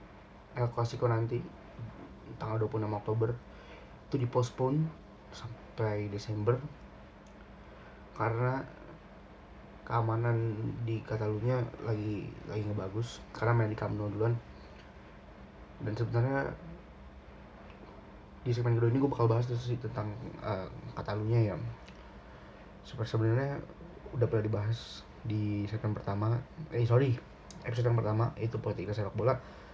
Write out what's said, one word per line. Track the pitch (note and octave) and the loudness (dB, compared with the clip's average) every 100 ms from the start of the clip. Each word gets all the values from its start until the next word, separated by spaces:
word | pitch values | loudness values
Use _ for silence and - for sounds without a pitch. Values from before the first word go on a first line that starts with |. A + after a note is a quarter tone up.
| - - - - - C3+ | -18 -18 -20 -20 -10 0
El | A#2+ | 0
Clasico | - A#2 A#2 B2 | 2 0 4 4
nanti | A2+ A#2 A#2+ - - - - A2+ - - - - - | 4 4 0 -4 -10 -16 -12 -12 -12 -14 -14 -12 -6
tanggal | G#2+ A2 | -2 0
dua | G#2+ | 2
puluh | A2+ G#2+ | 0 0
enam | G#2 | -2
Oktober | - A2 A2+ A#2+ - - - - - - - | 0 2 4 2 -6 -16 -16 -16 -16 -18 -2
itu | B2+ | 0
dipospon | A#2+ B2+ A#2+ - C3 D3+ D#3+ - - - - | 4 4 2 2 4 4 2 -2 -18 -20 -16
sampai | - - - - - A2 G#2 G#2 | -12 -10 -12 -12 -2 0 2 -2
Desember | G#2 - G#2+ G#2+ A#2+ D3 - - - - - - - - - - - - - - | -4 -2 0 4 4 2 -10 -16 -16 -18 -18 -18 -18 -18 -18 -16 -16 -16 -16 -12
karena | - A2+ A2+ B2+ C3 C#3 - - - - - - - - - - - - | 0 2 4 2 2 -4 -12 -16 -16 -16 -18 -18 -18 -18 -18 -18 -14 0
keamanan | A#2 A2+ A2+ A#2+ A#2 A2+ G#2 A2+ G#2+ A2+ | 2 4 4 4 4 2 0 -2 -2 -2
di | A2 | -2
Catalunya | - A2 G#2+ G#2+ A#2 B2+ A#2 - | -2 0 0 2 2 2 0 -4
lagi, | A2+ G#2+ G#2+ G2+ E2 - - | -2 0 0 -2 -4 -8 -6
lagi | G#2+ G#2 | -2 0
ngebagus, | G2+ F#2+ G#2 A#2 - - | -2 -2 -2 -4 -6 -10
karena | - A2+ | 0 4
main | A#2+ A2 | 6 4
di | G#2+ | 2
Camp | G#2+ | -2
Nou | G#2 G#2 | 0 -2
duluan. | G2+ A2+ A#2 - - - - - - - - - - - - - - | 2 2 2 -2 -16 -16 -16 -18 -18 -18 -18 -18 -18 -18 -18 -16 -6
Dan | A2 | -4
sebenarnya | A2 A2 A2+ B2+ C#3 - - - - - - - - - - - - - - - - - - - - | 0 2 4 4 4 0 -4 -10 -14 -16 -16 -16 -18 -18 -18 -18 -18 -16 -16 -16 -16 -18 -18 -18 -6
di | B2+ | 0
segmen | A#2 A#2+ A2+ | 2 4 6
kedua | A#2 | 6
ini | C3 | 6
gue | C#3 | 4
bakal | - A#2 | 6 6
bahas | A2+ B2 | 6 4
terus | A#2 A#2+ | 0 -2
sih | A#2+ | -2
tentang, | A2 A2 G#2+ G#2+ F#2 - | -2 -4 -4 -4 -8 -6
eh, | G#2 F#2+ F#2 - - | -4 -2 -4 -8 -10
Catalunya | - - G#2 G#2+ A#2 G#2+ | -8 -2 0 4 4 4
ya. | E2+ A#2 - - - - - - - - - - - - | 2 -4 -8 -14 -16 -16 -16 -16 -18 -16 -16 -18 -16 -12
Seper-, | - A2+ | -6 0
sebenarnya | A2+ A2 A#2+ C#3 C#3+ - - - - - | 2 4 4 2 -2 -8 -14 -14 -14 -6
udah | C3 A2+ | 2 4
pernah | A2 G#2+ | 4 2
dibahas | A2 G#2 A2+ - - - - A2 | 2 2 0 -4 -12 -14 -10 -2
di | G#2+ G#2 G#2 G2+ | 0 2 0 0
segmen | A2 A2 | -2 0
pertama, | G#2 - G2+ A2 A#2+ - - D#3 | -2 -2 0 2 2 0 -10 -4
eh, | A#2+ A#2 | 2 6
sorry, | A#2+ C#3 A#2 - - - - - | 8 8 4 0 -18 -16 -10 -4
episode | A#2 A#2+ | 2 4
yang | A#2 | 6
pertama, | G#2+ A2 A#2 - | 4 4 2 2
itu | A#2 A2 | -2 0
politik | G#2+ G2 F#2 | -2 -2 -2
sepak | G#2 G2 | 0 0
bola. | G#2 A2+ B2+ - - - | 2 4 2 -2 -14 -16